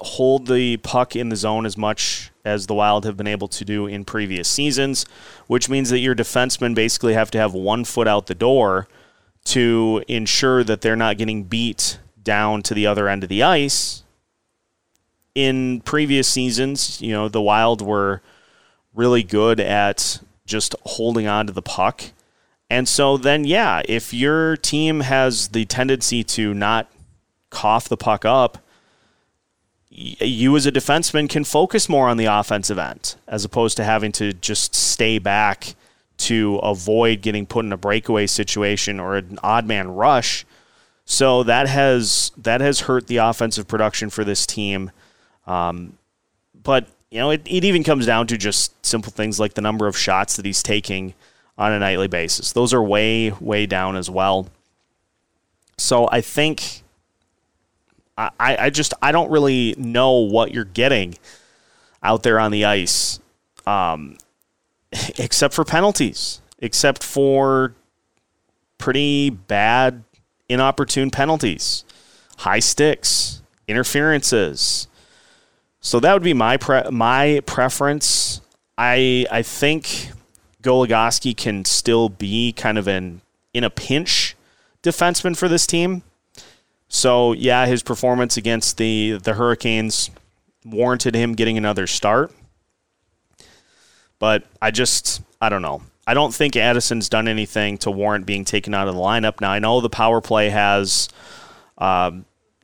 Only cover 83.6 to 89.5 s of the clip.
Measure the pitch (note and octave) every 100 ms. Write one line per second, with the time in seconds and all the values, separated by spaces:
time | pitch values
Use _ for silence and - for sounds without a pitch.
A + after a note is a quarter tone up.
83.6 | A#2 - - C#3 E3 - - - _ _
84.6 | _ _ E3+ - F3 E3+ F#3 E3+ F3 E3
85.6 | - E3+ F3 F3+ - _ _ - - _
86.6 | _ _ - - B2+ B2 A#2+ A2+ B2+ B2
87.6 | B2 B2 - A#2 B2+ B2 B2 - A2+ A2+
88.6 | - - A2+ A2 G#2+ G#2 G2+ A2 A#2+